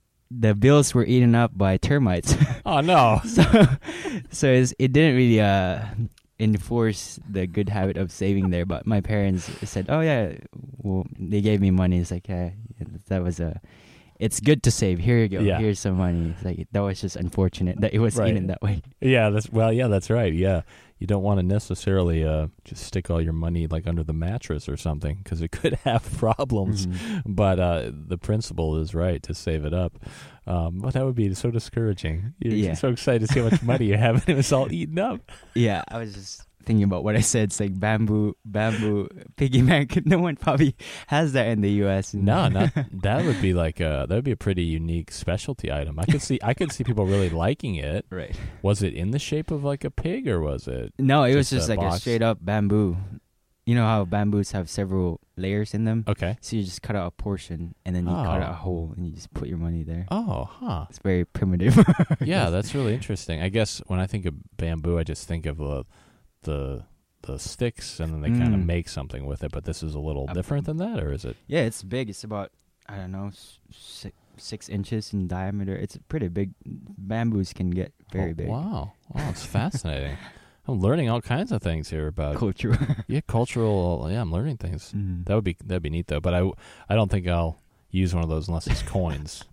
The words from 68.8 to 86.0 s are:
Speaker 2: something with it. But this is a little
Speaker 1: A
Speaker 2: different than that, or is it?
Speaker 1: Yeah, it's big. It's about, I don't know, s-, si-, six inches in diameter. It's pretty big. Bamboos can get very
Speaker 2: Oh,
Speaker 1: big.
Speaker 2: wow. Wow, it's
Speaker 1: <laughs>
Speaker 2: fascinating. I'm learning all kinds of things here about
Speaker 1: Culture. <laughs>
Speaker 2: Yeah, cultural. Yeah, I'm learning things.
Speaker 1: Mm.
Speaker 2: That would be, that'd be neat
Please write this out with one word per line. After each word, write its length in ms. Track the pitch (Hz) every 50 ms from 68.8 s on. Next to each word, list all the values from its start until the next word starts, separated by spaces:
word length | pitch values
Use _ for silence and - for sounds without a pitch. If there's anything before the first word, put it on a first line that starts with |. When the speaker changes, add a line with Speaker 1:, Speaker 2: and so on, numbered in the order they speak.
| 82 -
Speaker 2:
something 380 | - - 67 69 - 67 67
with 160 | 71 69 -
it. 80 | 78 73
But 120 | - 73 71
this 180 | 80 78 -
is 120 | 80 80 73
a 20 | 73
little 260 | 73 - 73 69 - 143
Speaker 1:
A 40 | 90
Speaker 2:
different 320 | 90 - - 147 143 -
than 100 | - 156
that, 260 | 160 185 226 233 123
or 100 | 80 71
is 120 | 69 - -
it? 120 | 60 - _ _ -
Speaker 1:
Yeah, 140 | 143 165
it's 200 | 117 113 - -
big. 260 | 104 95 120 127 131 104
It's 140 | 98 - -
about, 280 | 107 107 101 95 - _ _ _ _ _ _ _ -
I 80 | 101 98
don't 120 | 92 90
know, 160 | 95 95 101 101
s-, 300 | 95 - - - - _ _ _
si-, 400 | - - - - - - - 98 - _ _ _ _
six 320 | - - - 110 - - -
inches 440 | 101 98 98 - 120 110 107 -
in 140 | - 101 92
diameter. 480 | 85 90 92 95 98 101 101 98 98 95
It's 240 | 92 98 - - - _ -
pretty 200 | 151 156 113 87
big. 240 | 87 98 101 95 - _ -
Bamboos 880 | - - - - - 101 - 95 95 110 113 117 117 110 101 95 -
can 180 | - - 90 90
get 220 | 87 90 90 - _ _ _ -
very 180 | - 92 98 82
Speaker 2:
Oh, 40 | 82
Speaker 1:
big. 140 | 80 87 85
Speaker 2:
wow. 440 | - 131 170 214 214 78 71 104 - _ _ -
Wow, 160 | - 135 147 123
it's 140 | 85 - -
Speaker 1:
<laughs> 120 | - - -
Speaker 2:
fascinating. 560 | 117 185 - 127 - 82 71 67 69 71 69 - - - - - - _ _ _ - -
I'm 120 | 127 98
learning 280 | 92 104 139 170 143 113
all 120 | 117 120
kinds 320 | - - 123 147 208 254
of 100 | 202 101
things 280 | - 87 80 78 76 -
here 180 | 82 78 76 76
about 280 | - - 76 73 73
Speaker 1:
Culture. 400 | 73 120 101 92 - - 110 113 - 139 - - - -
<laughs> 20 |
Speaker 2:
Yeah, 140 | - 123 147 -
cultural. 800 | - - 113 120 - - 120 113 107 104 95 87 87 85 64 62 82
Yeah, 100 | 95 120
I'm 120 | 113 82
learning 240 | 80 92 123 156 135
things. 360 | - - 87 85 - - -
Speaker 1:
Mm. 320 | - 104 101 92 90 87 87
Speaker 2:
That 80 | 90 101
would 80 | 113 104
be, 120 | 90 85 - -
that'd 180 | 101 95 90
be 80 | 82 73
neat 180 | 78 85